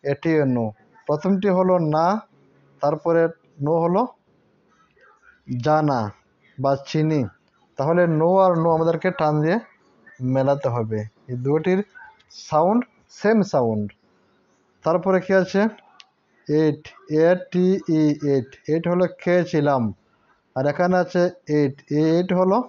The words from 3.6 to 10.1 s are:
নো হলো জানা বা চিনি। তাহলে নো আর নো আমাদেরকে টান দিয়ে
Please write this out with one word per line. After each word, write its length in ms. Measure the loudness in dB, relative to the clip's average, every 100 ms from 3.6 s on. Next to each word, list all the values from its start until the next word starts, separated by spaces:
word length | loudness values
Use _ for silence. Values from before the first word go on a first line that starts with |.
| -2
নো 80 | 0
হলো 180 | 0 0 -2 -8 _ _ _ _ _ _ _ _ _ _ _ _ -10 -4 0
জানা 340 | 2 2 0 -4 -8 _ _ _ -4
বা 80 | -2 -2 -2
চিনি। 320 | -2 0 0 -2 _ _ _ _ -6
তাহলে 260 | -2 2 2 2
নো 100 | 2 4 2
আর 80 | 2
নো 60 | 0 2
আমাদেরকে 320 | 0 0 -4 -2
টান 140 | -2 0
দিয়ে 140 | 0 -2 -6 _ _ _ -20